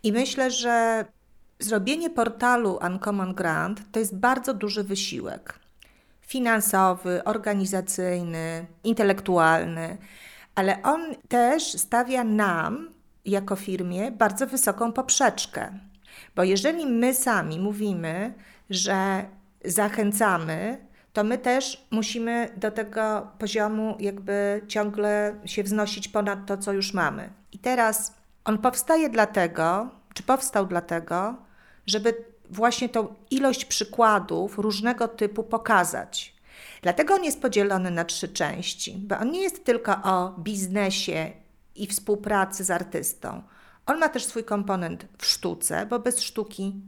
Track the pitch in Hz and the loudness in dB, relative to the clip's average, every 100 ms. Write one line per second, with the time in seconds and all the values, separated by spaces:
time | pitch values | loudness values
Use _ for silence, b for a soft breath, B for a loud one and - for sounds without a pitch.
0 | 220 214 262 - 262 247 240 233 226 226 | 2 2 0 0 0 0 2 4 4 2
1 | 220 _ _ - - _ 208 214 190 311 | -2 _ _ -20 -20 _ 0 0 2 0
2 | 330 339 339 - 247 240 220 180 175 185 | 0 0 0 2 2 4 2 0 -2 -2
3 | 208 202 185 185 175 156 170 208 - 220 | -2 -2 -2 -2 0 0 -2 -6 -6 -2
4 | 208 190 247 262 254 202 208 202 196 196 | -2 2 2 2 -2 -4 -4 -4 -4 -4
5 | - - - - - - _ _ b b | -4 -6 -8 -10 -14 -18 _ _ b b
6 | b b - 262 240 226 202 196 190 180 | b b -8 -2 2 2 4 4 4 4
7 | 185 180 - 214 208 202 196 190 190 - | 0 0 0 -2 0 0 0 -2 -2 -4
8 | 180 180 170 165 165 165 175 - 220 226 | -2 -2 -4 -6 -6 -8 -10 -6 -2 2
9 | 202 196 - 180 160 165 170 165 165 190 | 4 2 2 6 6 6 2 -6 -8 -10
10 | B B B B B - 190 196 - 320 | B B B B B 0 2 2 2 0
11 | 320 - - 240 240 311 320 190 - 233 | -2 -10 0 4 4 4 0 -4 0 0
12 | 247 254 226 214 202 165 156 247 330 - | 2 0 2 2 2 2 -2 -4 -10 -18
13 | _ _ - 196 196 196 196 185 185 180 | _ _ -2 -2 0 -6 -4 -4 -4 -4
14 | 226 220 214 196 262 262 - 196 233 226 | -4 2 2 2 -2 0 0 2 -2 -2
15 | 254 - 254 - - - - 196 - - | 0 4 4 2 -6 -6 -8 -10 -18 -20
16 | B B B - 185 196 247 330 294 233 | B B B 0 4 4 2 0 0 4
17 | 247 254 262 208 156 160 196 208 214 175 | 4 2 2 2 0 -2 -2 -2 -2 -2
18 | 165 170 220 247 B B _ 185 202 196 | -2 -4 -6 -8 B B _ -4 0 2
19 | 196 190 196 - _ _ - 175 208 208 | 2 0 -4 -14 _ _ -2 0 2 2
20 | 208 208 214 175 160 160 202 269 - b | 0 4 4 2 0 -4 -4 -6 -12 b
21 | b - 208 247 247 254 269 - _ 220 | b -2 0 0 2 2 0 -10 _ -2
22 | 214 233 226 233 233 - 214 214 208 220 | -2 -2 -2 -2 -4 -2 -4 -2 -6 -2
23 | 220 214 208 - 214 214 208 214 220 214 | 0 -2 -6 -8 -2 0 0 0 -2 -2
24 | 202 202 196 202 202 202 208 214 208 202 | -4 -4 -4 0 0 -2 -4 -2 -2 0
25 | 208 208 208 208 - - 196 214 208 208 | 0 2 0 -4 -8 -4 -2 0 0 -4
26 | 196 214 208 196 196 196 202 196 196 190 | -4 -2 -2 -4 -4 -6 -2 -2 -2 0
27 | 156 139 180 - - - 247 247 226 220 | 0 -2 -12 -18 -20 -6 -2 2 2 0
28 | - - _ _ - 214 247 247 - 320 | -6 -10 _ _ -2 2 2 0 2 4
29 | 302 226 208 208 226 196 165 190 247 - | 4 4 4 4 0 2 0 0 -2 -12
30 | _ - - 262 - 208 190 175 175 170 | _ -8 0 2 2 0 0 -2 -2 -6
31 | 165 170 202 254 b b b b - 208 | -2 -2 -2 -6 b b b b -2 2
32 | 220 226 - - - 185 233 240 247 233 | 2 0 -10 -20 -14 0 2 2 -2 -2
33 | 208 - - 269 269 262 - - 202 - | -4 -8 -4 2 2 0 -2 -4 -2 4
34 | 226 208 196 165 196 - 214 202 226 233 | 6 6 2 -2 -2 -2 -2 0 -2 0
35 | 233 226 208 208 220 226 220 208 165 - | -2 0 -2 -2 -2 -2 4 4 4 -2
36 | - - - _ B B B B 175 180 | -8 -10 -10 _ B B B B 0 2
37 | 302 392 330 277 262 208 202 190 185 170 | 4 4 2 -2 0 2 2 2 0 -2
38 | 170 - 196 196 156 180 180 - - 190 | -2 -4 -6 -2 -2 -2 -8 -6 -8 -8
39 | 202 196 233 349 381 359 - 240 226 196 | -4 -2 -2 -2 -4 -2 0 2 2 0
40 | 196 185 185 185 170 208 190 185 190 190 | 2 2 0 -6 -8 -4 -2 0 0 -2
41 | - 160 160 - - _ _ - 202 - | -2 -4 -6 -10 -20 _ _ -12 -6 -6
42 | - 208 208 202 190 196 190 175 180 - | -2 -2 0 0 0 -2 -2 -2 -2 -4
43 | 135 - - - - b b b - 311 | -6 -6 -10 -10 -14 b b b -2 2
44 | 320 254 - 233 226 208 202 190 165 170 | 2 0 -4 -6 -4 -4 0 -2 -2 -8
45 | - - - - 180 165 - - 208 240 | -14 -6 -2 0 -2 -2 -2 -2 -2 -2
46 | 240 254 - - 214 - 196 196 | 0 -2 -4 -6 -8 -6 -6 -8